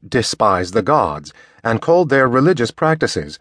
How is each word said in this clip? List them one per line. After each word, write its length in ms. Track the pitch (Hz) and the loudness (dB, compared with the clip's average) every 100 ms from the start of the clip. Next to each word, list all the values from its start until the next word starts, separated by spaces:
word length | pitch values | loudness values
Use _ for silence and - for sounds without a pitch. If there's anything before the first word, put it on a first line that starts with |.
| - | -6
despised 640 | 123 110 - 110 92 90 | -4 -2 0 0 0 -2
the 80 | 104 | -2
gods 540 | 98 151 95 76 73 - - _ | 0 0 0 -4 -12 -20 -20 _
and 200 | 117 113 | -4 -2
called 260 | - 170 170 | 2 2 4
their 180 | 139 131 | 2 2
religious 440 | 123 147 180 117 | 2 2 2 -2
practices 680 | - 156 160 135 - 73 - | -2 -2 0 -2 -4 -10 -14